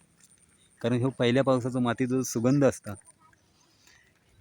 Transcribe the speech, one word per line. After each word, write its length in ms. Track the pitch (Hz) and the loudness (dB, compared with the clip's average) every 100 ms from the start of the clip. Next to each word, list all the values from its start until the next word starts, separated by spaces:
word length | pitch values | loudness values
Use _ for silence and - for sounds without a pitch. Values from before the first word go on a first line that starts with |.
| _ _ - _ _ _ _ _ | _ _ -20 _ _ _ _ _
कारण 160 | 117 123 | -2 0
ह्यो 120 | 127 | -2
पहिल्या 340 | - 123 123 | 0 2 2
पावसाचा 360 | 131 131 123 127 | 2 0 -2 -2
मातीचा 440 | 120 113 120 131 | -2 -2 -2 -2
सुगंध 420 | 123 120 120 143 135 | -2 -2 2 4 2
असता 280 | - - 98 _ _ _ _ _ _ _ _ _ _ _ _ _ _ | 0 -8 -16 _ _ _ _ _ _ _ _ _ _ _ _ _ _